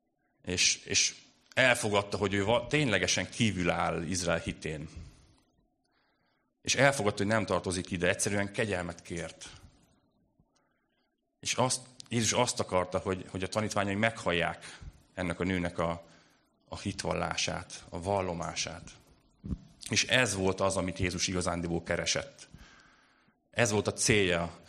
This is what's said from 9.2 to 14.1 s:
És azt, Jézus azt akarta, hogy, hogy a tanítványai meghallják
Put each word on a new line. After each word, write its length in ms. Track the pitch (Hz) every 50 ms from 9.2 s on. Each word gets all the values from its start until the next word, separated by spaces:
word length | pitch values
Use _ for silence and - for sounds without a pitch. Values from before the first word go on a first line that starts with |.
| 82 80 - - - - - - - - - _ _ _ _ _ _ _ _ _ _ _ _ _ _ _ _ _ _ _ _ _ _ _ _ _ _ _ _ _ _ _ _ _
És 140 | - - -
azt, 280 | - 120 127 - - - - - - - -
Jézus 220 | 110 120 113 101
azt 280 | - 113 123 120 - -
akarta, 380 | 104 - 95 92 90 - -
hogy, 280 | 92 - 95 92 92 90 -
hogy 140 | - 95 92
a 40 |
tanítványai 480 | 92 - 110 107 101 - 104 98 101 98
meghallják 840 | 101 110 113